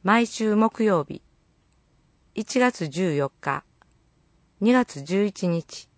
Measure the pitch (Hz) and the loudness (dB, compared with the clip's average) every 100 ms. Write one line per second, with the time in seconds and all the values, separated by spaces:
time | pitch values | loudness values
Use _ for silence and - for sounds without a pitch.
0 | 185 220 233 - 220 208 226 - 220 180 | 4 2 2 -2 0 2 2 2 0 2
1 | 147 - _ _ _ _ _ _ _ _ | -2 -12 _ _ _ _ _ _ _ _
2 | _ _ _ - 214 254 247 - 160 143 | _ _ _ -10 -4 2 2 0 -6 -2
3 | 185 143 139 _ - 139 _ _ _ _ | -2 0 -2 _ -6 -6 _ _ _ _
4 | _ _ _ _ _ _ 208 254 240 143 | _ _ _ _ _ _ 2 2 2 -6
5 | 143 190 208 - 180 170 - - - | -4 -2 -2 -2 -4 -4 -6 -20 -20